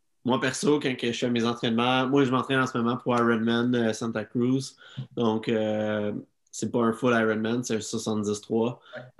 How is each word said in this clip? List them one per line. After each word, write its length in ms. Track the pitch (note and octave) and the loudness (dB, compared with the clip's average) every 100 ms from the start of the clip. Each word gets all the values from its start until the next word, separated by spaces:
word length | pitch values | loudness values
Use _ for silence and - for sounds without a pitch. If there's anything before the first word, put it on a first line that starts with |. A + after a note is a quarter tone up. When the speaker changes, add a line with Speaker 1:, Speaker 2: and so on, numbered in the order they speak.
| _ _ | _ _
Speaker 1:
Moi, 160 | B2+ B2+ | -2 0
perso, 400 | C3+ - C#3+ D3 | 0 0 0 2
quand 160 | C#3+ B2 | 0 -2
que 160 | A#2+ | -4
je 40 | A#2 | -2
fais 140 | B2 | -2
mes 140 | A#2+ | 0
entraînements, 640 | A#2 A#2+ A#2+ A2+ B2 C3 C3 | 0 0 0 2 2 2 2
moi, 160 | C#3+ | 2
je 80 | B2+ | 2
m'entraîne 260 | B2+ A#2+ C3+ | 0 0 0
en 80 | B2+ | 0
ce 100 | A#2+ | 0
moment 200 | A#2 B2 | -2 -2
pour 200 | B2+ A#2+ | 0 2
Ironman, 560 | A#2 A2+ A2+ A#2 B2 | 4 2 2 2 2
euh, 200 | B2 A2+ | 2 0
Santa 320 | A2 A2+ A2 | -2 -4 -6
Cruz. 500 | G#2 B2 B2 C3+ C3+ - - - C3 | -4 0 0 0 -4 -14 -16 -14 -10
Donc, 340 | - A2+ A2 A#2 | -2 0 0 0
euh, 640 | A2 G#2+ G#2+ G#2+ G#2+ G#2 - - _ _ | 0 0 -2 -2 -2 -2 -6 -12 _ _
c'est 220 | - G#2+ | -8 -2
pas 100 | A#2+ | 2
un 100 | A#2 | 2
full 200 | A2+ B2+ | 2 2
Ironman, 480 | A#2 A2 G#2+ A2 B2 | 4 2 0 0 -2
c'est 140 | B2 G#2+ | -2 -4
un 40 | |
soixante-dix 600 | - A2 A2 G#2+ G#2 G#2 | -4 -6 -2 -2 -2 -4
trois. 400 | - A2+ A#2+ B2+ - A#2+ | -2 0 0 -4 -14 -16
Speaker 2:
Ouais. 60 | - | -16